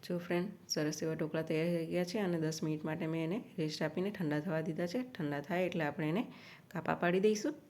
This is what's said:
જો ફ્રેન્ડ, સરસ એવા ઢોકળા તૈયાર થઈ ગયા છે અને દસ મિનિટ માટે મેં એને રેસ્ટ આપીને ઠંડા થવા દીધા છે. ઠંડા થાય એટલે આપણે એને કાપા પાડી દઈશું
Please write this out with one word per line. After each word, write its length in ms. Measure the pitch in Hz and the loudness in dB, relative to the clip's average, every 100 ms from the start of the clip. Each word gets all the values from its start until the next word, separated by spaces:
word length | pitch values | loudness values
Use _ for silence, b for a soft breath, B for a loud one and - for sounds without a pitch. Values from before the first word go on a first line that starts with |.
જો 100 | - 180 175 | -4 -4 0
ફ્રેન્ડ, 220 | 175 175 - - | 0 0 -6 -4
સરસ 260 | - 151 165 | 0 0 0
એવા 120 | 160 156 | -2 -2
ઢોકળા 280 | 156 160 160 | -2 -2 0
તૈયાર 240 | 160 165 170 | 2 2 2
થઈ 120 | 165 | 0
ગયા 160 | 170 180 | 0 0
છે 60 | 180 196 | 0 2
અને 120 | 170 | 2
દસ 140 | 156 160 160 | 2 0 0
મિનિટ 160 | 151 151 | 0 -2
માટે 180 | 156 160 | -2 0
મેં 100 | 165 160 | 0 0
એને 120 | 202 - - | -2 -4 -2
રેસ્ટ 220 | 156 151 | -2 0
આપીને 260 | 156 156 190 208 | -2 0 -2 0
ઠંડા 240 | 160 147 151 | 0 0 0
થવા 160 | 160 165 | 0 0
દીધા 240 | 160 175 | -2 0
છે. 80 | 247 254 | -2 -4
ઠંડા 280 | - 151 143 143 | -4 -2 -2 -2
થાય 160 | 175 180 | 0 0
એટલે 160 | 175 151 | 2 -2
આપણે 200 | - 156 | 0 0
એને 80 | 175 - B B B - | 0 -2 B B B -10
કાપા 240 | 175 165 156 | -6 0 2
પાડી 200 | 175 180 208 | 4 6 6
દઈશું 280 | 208 - 302 - | 4 0 -4 -12